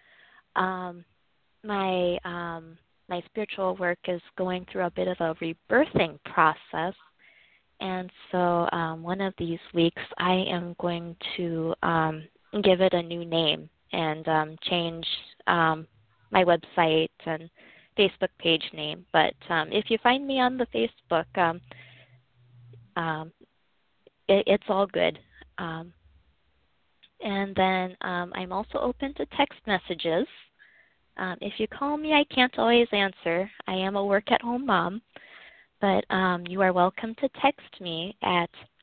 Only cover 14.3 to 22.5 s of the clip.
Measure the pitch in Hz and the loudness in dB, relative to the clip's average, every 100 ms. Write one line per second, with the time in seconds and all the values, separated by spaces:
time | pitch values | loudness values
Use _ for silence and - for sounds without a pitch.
14.3 | 156 156 160 - 175 170 165 160 - - | 0 0 -6 -4 -2 -2 -6 -8 -10 -12
15.3 | - - 175 160 160 160 _ _ _ _ | -8 0 4 4 2 -6 _ _ _ _
16.3 | 190 175 170 - - 165 160 160 - - | 4 6 4 2 0 2 2 0 -4 -8
17.3 | 160 165 _ - - _ - 196 - 185 | -8 -10 _ -20 -20 _ 2 2 2 -6
18.3 | - 170 160 - 160 151 165 180 170 - | -2 0 0 -2 -8 -10 -10 0 2 2
19.3 | - - 165 156 214 - 226 240 262 277 | 0 -4 -2 0 -4 -2 2 2 2 0
20.3 | 269 247 254 233 233 226 - _ 165 - | 0 0 0 -4 -2 -4 -4 _ -2 0
21.3 | 196 165 175 - - - - - _ _ | 0 0 0 -12 -20 -20 -20 -20 _ _
22.3 | _ _ | _ _